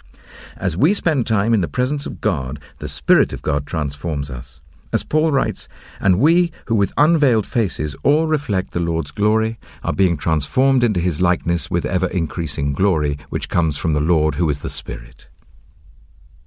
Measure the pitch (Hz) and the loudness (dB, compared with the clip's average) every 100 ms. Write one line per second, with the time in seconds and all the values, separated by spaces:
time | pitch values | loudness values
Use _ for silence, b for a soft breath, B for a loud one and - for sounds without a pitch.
0 | - B B B B B 95 80 156 208 | -20 B B B B B -4 0 0 0
1 | 165 143 113 104 110 110 80 - 127 147 | 0 0 0 0 2 0 0 -2 -2 -2
2 | 143 - 110 76 64 69 B B - - | -6 -4 -2 -2 -4 -8 B B -8 -4
3 | - 175 - 69 - 73 71 80 73 - | 2 2 2 -2 0 0 0 -2 -2 -4
4 | 85 73 69 64 - - - - - - | -4 -2 -4 -6 -10 -16 -20 -20 -4 -4
5 | - 151 160 139 113 95 - B B B | 0 0 2 0 0 -4 -12 B B B
6 | 98 90 151 175 175 B B 110 98 - | 2 4 4 4 0 B B 0 2 2
7 | 156 165 139 113 - 120 98 - 76 - | 2 4 4 2 0 0 0 -2 -6 -2
8 | 139 151 160 151 147 95 - 87 82 82 | 0 2 2 -2 0 -2 0 -2 0 -2
9 | - - 107 110 113 117 B B - 95 | -2 0 2 2 0 -6 B B -6 0
10 | 92 80 87 80 - 123 139 131 120 92 | 2 2 0 0 0 2 2 4 2 2
11 | 87 78 90 87 87 85 - 87 - 90 | 0 2 0 0 0 -2 0 -2 0 0
12 | 87 90 78 - 78 - 71 71 98 80 | 0 -2 -2 -4 -4 -2 -2 2 2 2
13 | 73 73 B 82 - 92 80 76 82 73 | 0 -2 B -6 -2 0 0 0 0 2
14 | 78 82 76 71 80 73 - - - 57 | 2 2 2 0 0 -2 -4 -8 -8 -8
15 | 57 - - - - - - - - - | -10 -18 -20 -20 -20 -20 -20 -20 -20 -20
16 | - - - - | -20 -20 -20 -20